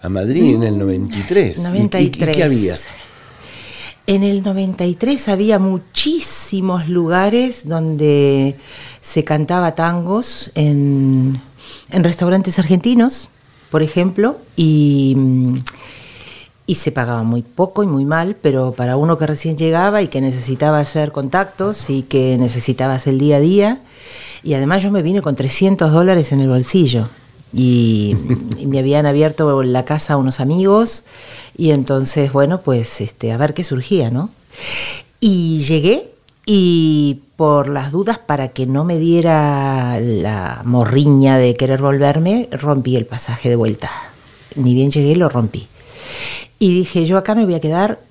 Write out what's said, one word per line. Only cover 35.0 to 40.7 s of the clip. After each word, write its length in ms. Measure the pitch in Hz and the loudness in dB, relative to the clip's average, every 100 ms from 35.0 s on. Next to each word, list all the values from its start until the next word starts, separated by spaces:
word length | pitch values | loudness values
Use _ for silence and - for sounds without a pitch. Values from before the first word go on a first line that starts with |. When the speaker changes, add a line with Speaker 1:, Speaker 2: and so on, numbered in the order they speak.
| - _ | -16 _
Speaker 2:
Y 380 | 226 185 165 160 139 | 0 2 0 -2 0
llegué, 440 | 160 160 269 - _ _ _ - | 0 2 0 -2 _ _ _ 0
y 760 | 202 180 170 160 151 147 139 _ - | 2 4 4 2 2 0 -2 _ -2
por 300 | 156 147 139 | 2 2 0
las 240 | 143 139 | -4 -4
dudas, 280 | 160 196 220 | -4 -2 -4
para 300 | - 143 131 | -2 -4 -4
que 180 | - 127 | -4 -2
no 160 | 135 | 0
me 160 | 170 165 | 0 0
diera 1000 | 165 170 165 160 147 143 139 135 123 120 | 2 2 4 2 2 0 -2 -2 -2 -2
la 600 | 120 107 90 107 90 - | -2 -2 -2 -4 -6 -8
morriña 760 | 120 | 0